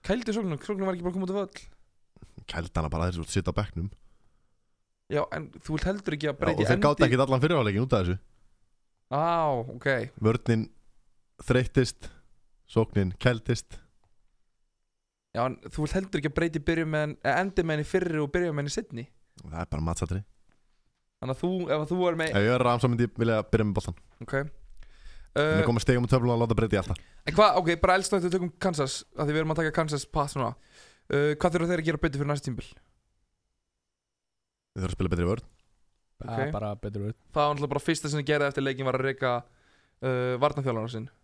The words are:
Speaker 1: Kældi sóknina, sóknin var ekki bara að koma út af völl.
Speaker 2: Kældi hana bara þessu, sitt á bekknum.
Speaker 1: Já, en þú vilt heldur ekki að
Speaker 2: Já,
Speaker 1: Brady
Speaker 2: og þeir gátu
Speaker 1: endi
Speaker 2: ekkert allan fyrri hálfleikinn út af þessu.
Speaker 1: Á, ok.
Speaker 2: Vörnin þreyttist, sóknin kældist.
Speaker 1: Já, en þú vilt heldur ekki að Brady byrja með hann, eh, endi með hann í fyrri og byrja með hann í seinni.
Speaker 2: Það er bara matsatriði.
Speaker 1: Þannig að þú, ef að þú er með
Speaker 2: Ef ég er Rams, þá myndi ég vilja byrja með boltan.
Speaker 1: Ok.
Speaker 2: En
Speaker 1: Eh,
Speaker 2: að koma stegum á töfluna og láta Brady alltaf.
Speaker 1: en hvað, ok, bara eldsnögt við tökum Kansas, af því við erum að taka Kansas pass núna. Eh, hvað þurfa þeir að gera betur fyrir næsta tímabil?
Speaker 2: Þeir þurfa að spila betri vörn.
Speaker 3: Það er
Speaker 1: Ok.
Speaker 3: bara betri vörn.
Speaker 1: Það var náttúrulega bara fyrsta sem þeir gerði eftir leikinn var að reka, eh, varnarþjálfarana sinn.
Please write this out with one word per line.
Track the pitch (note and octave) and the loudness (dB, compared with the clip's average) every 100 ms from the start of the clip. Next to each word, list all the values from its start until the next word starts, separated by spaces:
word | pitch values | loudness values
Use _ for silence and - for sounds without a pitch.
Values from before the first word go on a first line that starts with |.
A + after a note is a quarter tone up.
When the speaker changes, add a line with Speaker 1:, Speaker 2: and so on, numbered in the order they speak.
| - | -2
Speaker 1:
Kældi | A3 A#3 G#3+ | -2 -2 -4
sóknina, | F#3+ D3 | -4 -6
sóknin | - G3 F#3+ | -6 -4 -4
var | |
ekki | F3+ | -4
bara | F3 | -4
að | F3+ | -4
koma | F#3 | -4
út | |
af | G3 | -4
völl. | G3 - - - _ _ _ _ - - - | -6 -10 -20 -20 _ _ _ _ -20 -20 -10
Speaker 2:
Kældi | - E2+ - | -8 -6 -4
hana | D#2 | -4
bara | D#2+ F2 | -2 -2
þessu, | F2 E2 | -4 -4
sitt | G2 F2+ | -2 -2
á | - | -4
bekknum. | G2+ E2 G2 - - _ _ _ _ _ _ _ _ _ _ | -4 -6 -8 -10 -20 _ _ _ _ _ _ _ _ _ _
Speaker 1:
Já, | D3 - | -4 -4
en | D#3 D#3 - | -8 -12 -16
þú | - | -6
vilt | D#3 F3+ | -2 -2
heldur | G3+ F#3 | -2 -6
ekki | D3+ D3 | -4 -4
að | |
Speaker 2:
Já, | C3+ | -2
Speaker 1:
Brady | - - | -2 0
Speaker 2:
og | G#2 | 2
þeir | B2 | 4
gátu | D3 D3 | 4 4
Speaker 1:
endi | C3 | 4
Speaker 2:
ekkert | B2+ C3+ | 4 4
allan | B2+ | 2
fyrri | D3+ E3 | 4 2
hálfleikinn | G#2+ G2+ | 2 0
út | B2+ A2+ | 2 2
af | F2 | 2
þessu. | F#2+ - _ _ _ _ _ _ _ _ | -2 -6 _ _ _ _ _ _ _ _
Speaker 1:
Á, | C3+ E3 E3+ D#3 B2+ B2 | -2 2 2 2 0 -4
ok. | A#2+ C#3+ B2+ A2 - | -4 -2 0 -4 0
Speaker 2:
Vörnin | G#2+ A#2 - A2+ A2 - - - _ _ _ - | 2 2 2 0 0 -12 -20 -20 _ _ _ -14
þreyttist, | - B2+ B2 - B2 - - - - - _ _ _ | 2 2 4 2 2 -4 -18 -18 -20 -20 _ _ _
sóknin | A2+ A2+ G#2 F#2 F#2 | 0 2 2 0 2
kældist. | B2+ A#2 - A#2+ - - - _ _ _ _ _ _ _ _ _ _ _ _ _ _ | 0 0 -2 -4 -4 -18 -20 _ _ _ _ _ _ _ _ _ _ _ _ _ _
Speaker 1:
Já, | A2+ | -4
en | B2+ - - | -4 -4 -10
þú | - | -6
vilt | D3+ F#3+ | -2 -2
heldur | F#3+ D3+ | -2 -4
ekki | D3 | -2
að | C#3+ | 0
Brady | E3+ D#3 | -2 -2
byrja | D3 E3 D#3 | -2 0 0
með | D3+ | -2
hann, | D3+ - - | -2 -2 0
eh, | C#3+ | 0
endi | F#3+ F#3+ | 0 0
með | E3 | 0
hann | D3+ | -2
í | D3 | 0
fyrri | F#3 F3 D#3 | 0 0 -2
og | D3 | 0
byrja | F3+ F3 | 0 0
með | D3 | -2
hann | C#3+ | -4
í | - | -6
seinni. | A#3 A#2 B2+ _ _ - | -8 -12 -12 _ _ -20
Speaker 2:
Það | - E2 | -12 -8
er | E2 | -6
bara | D2 | -4
matsatriði. | E2 E2 E2 F#2+ - _ _ _ _ _ _ _ _ _ | -2 -2 -2 -4 -8 _ _ _ _ _ _ _ _ _
Speaker 1:
Þannig | B2+ | -8
að | C3 | -4
þú, | F3+ F#3 | -2 -2
ef | E3+ D3+ | 0 -2
að | D3+ | 0
þú | F3+ F3+ | 0 0
er | E3 | 0
með | D#3+ | 0
Speaker 2:
Ef | G2+ | 2
ég | G#2+ | 4
er | B2 | 4
Rams, | B2 A#2+ | 4 4
þá | B2+ | 2
myndi | A#2+ A#2+ | 2 0
ég | |
vilja | - A#2 A2 | 2 2 2
byrja | - A2 | 2 2
með | G#2+ G2 | 2 0
boltan. | - F2 - _ | -4 -10 -16 _
Speaker 1:
Ok. | - | -6
Speaker 2:
En | C3+ D3+ - - - - - - - - | -6 -6 -12 -18 -16 -16 -18 -18 -18 -6
Speaker 1:
Eh, | - D3+ D#3 | 0 2 4
Speaker 2:
að | |
koma | D#3 A#2 | 4 2
stegum | - B2 | 4 2
á | A#2+ | 4
töfluna | C3 A#2+ | 4 4
og | A#2 | 2
láta | A#2 A2+ | 2 2
Brady | A2+ | 2
alltaf. | G2 - F2 - - | 0 0 -6 -8 -10
Speaker 1:
en | - | 0
hvað, | E3 G#3 F#3 | 6 6 6
ok, | E3+ E3+ | 2 2
bara | F#3 | 4
eldsnögt | F#3 F#3+ G3 | 4 2 0
við | F3 | 2
tökum | F3+ F3 - | -2 -4 -2
Kansas, | F#3+ D#3 C3 - - | -2 0 -2 -4 -10
af | - C#3+ | -4 0
því | |
við | D3+ | 0
erum | D#3 | 0
að | D#3 | 0
taka | D#3 | 0
Kansas | D#3+ D#3 D3 | 0 0 -2
pass | - D#3 C#3 | -2 -2 -2
núna. | C#3 A#2 - _ - - _ _ | -2 -4 -6 _ -20 -20 _ _
Eh, | C#3+ D3 | 2 2
hvað | D3+ F3 | 2 2
þurfa | E3 E3+ | 2 0
þeir | F3 | 0
að | |
gera | D#3+ D3+ | 0 0
betur | D#3+ C#3 | -2 -2
fyrir | C#3+ | -2
næsta | D3 - | -2 -4
tímabil? | A2 - - _ _ _ _ _ _ _ _ _ _ _ _ _ _ _ _ _ _ _ | -8 -10 -20 _ _ _ _ _ _ _ _ _ _ _ _ _ _ _ _ _ _ _
Speaker 2:
Þeir | - | -6
þurfa | F#2 | -6
að | E2+ | -2
spila | F#2 | 0
betri | E2+ | 2
vörn. | F2 A#2 - _ _ _ _ _ _ _ | 0 -2 -6 _ _ _ _ _ _ _
Speaker 3:
Það | A#2+ A#2 | -8 -4
er | C#3 | -4
Speaker 1:
Ok. | |
Speaker 3:
bara | G#2 G#2 | -4 -6
betri | G#2 G#2+ G#2 | -6 -8 -6
vörn. | G2+ - _ | -8 -10 _
Speaker 1:
Það | D3+ D3 | 0 0
var | |
náttúrulega | C#3+ C#3+ | 0 -2
bara | C#3 | -2
fyrsta | - D#3+ D3+ | -2 -2 -2
sem | D3+ | -2
þeir | C#3 | 0
gerði | D3 C#3+ | 2 2
eftir | C#3 | 0
leikinn | C3+ C3+ | -2 0
var | C3+ B2+ | -2 0
að | |
reka, | C3+ C3+ C3 A#2+ - _ _ _ _ _ | -2 0 0 -2 -6 _ _ _ _ _
eh, | C3 B2+ B2 B2 | -2 0 0 2
varnarþjálfarana | D3 D3 C3 A2+ A2+ | 0 0 -2 -2 -4
sinn. | A2+ B2+ _ | -8 -12 _